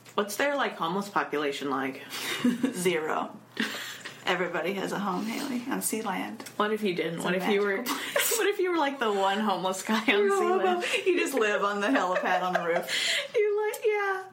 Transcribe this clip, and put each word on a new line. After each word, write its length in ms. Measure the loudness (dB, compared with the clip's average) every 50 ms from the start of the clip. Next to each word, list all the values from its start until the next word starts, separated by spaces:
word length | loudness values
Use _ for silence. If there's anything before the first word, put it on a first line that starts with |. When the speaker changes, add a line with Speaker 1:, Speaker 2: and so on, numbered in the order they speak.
| -20 -4 -2
Speaker 1:
What's 220 | -2 -2 0 0
their, 200 | 0 0 2 2
like, 200 | 0 0 -2 -2 -4
homeless 300 | -4 -2 -2 -2 -2 -2
population 580 | -2 -2 0 0 0 0 0 0 -2 -2 -2 -2
like? 320 | -2 0 -2 -2 -6 -8 -12 -10 -8 -6 -6 -4 -2 0
Speaker 2:
<laughs> 340 | 2 2 2 2 0 -2
Zero. 580 | -2 0 0 2 2 2 0 -2 -2 -2 -4 -6 -8 -14 -20 -10 -6 -4 -4 -4 -4 -6 -8 -10 -10 -12 -14 -14 -14 -6 -2
Everybody 460 | 0 0 0 0 -2 -2 -2 -2 -2
has 180 | -2 -2 -2 -2
a 80 | -2 -2
home, 280 | -2 -2 -2 -2 -2
Haley, 360 | -4 -4 -4 -4 -4 -4 -6 -4 -4
on 80 | -2 -2
Sealand. 600 | -2 -2 -2 -2 -2 -4 -4 -4 -4 -6 -8 -12 -12 -6 -2
Speaker 1:
What 160 | -2 0 0
if 100 | 0 0
you 100 | 0 0 0
didn't? 220 | 0 -2 -2 -2
Speaker 2:
It's 60 | -2
a 40 | -2
Speaker 1:
What 80 | 0 0
if 100 | 0 2 2
you 120 | 2 2
were, 160 | 2 2 0
Speaker 2:
magical 180 | -2 -2 -4 -4
place. 360 | -4 -4 -2 0 0 2 2
Speaker 1:
<laughs> 60 | 2 2
what 100 | 2 2
if 100 | 2 2
you 140 | 2 2
were, 60 | 2 2
like, 200 | 2 0 0 0
the 140 | 0 0
one 260 | 2 4 2 2 2 2
homeless 440 | 2 2 2 2 0 0 -2 -2 -2
guy 160 | 0 0 2
on 60 | 2 4
Speaker 2:
You're 180 | 4 4 4
a 40 | 4
Speaker 1:
Sealand? 520 | 4 4 4 4 4 4 4 2 2 2
Speaker 2:
hobo. 40 | 0 0 -2 0 2
You 140 | 2 2 2
just 140 | 2 2 2
live 280 | 2 2 2 2 2
on 180 | 2 0 0 0
the 60 | 2 2
helipad 540 | 2 2 2 2 0 0 2 2 2 2
on 100 | 2 0 0
the 100 | 0 0
roof. 640 | 0 0 0 0 -2 -2 -2 0 0 0 -2 -2 -2
Speaker 1:
<laughs> 60 | 0
You, 340 | 2 2 2 2 0 0 -2
like, 100 | -2 0 0
yeah. 360 | 0 2 2 0 0 -2 -4 -6 -4